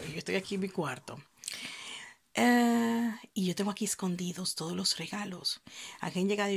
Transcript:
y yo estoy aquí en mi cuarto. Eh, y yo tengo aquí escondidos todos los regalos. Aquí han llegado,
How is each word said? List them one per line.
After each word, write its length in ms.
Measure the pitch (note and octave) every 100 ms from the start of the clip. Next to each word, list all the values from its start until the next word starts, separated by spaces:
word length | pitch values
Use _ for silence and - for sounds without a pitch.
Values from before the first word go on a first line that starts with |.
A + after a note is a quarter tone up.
| D#3+
y 60 |
yo 60 | D#3+
estoy 180 | F3 F#3
aquí 200 | F#3+ G3
en 60 |
mi 80 | F#3+
cuarto. 480 | F#3+ C#3+ C3 - B2 - _ - - - - - - - - _
Eh, 760 | - A#3+ A#3+ A#3+ A#3 A#3 A#3 A#3 A3 -
y 120 | - F#3
yo 100 | F3
tengo 160 | G3+
aquí 140 | G3 G#3
escondidos 680 | - F#3 F3 F3 F3 F3+ -
todos 200 | D#3+ F3+
los 220 | F#3 -
regalos. 640 | D#3+ G3+ G3+ F3+ - - - - - -
Aquí 180 | E3+ F3+
han 80 | G3
llegado, 240 | G3+ G3+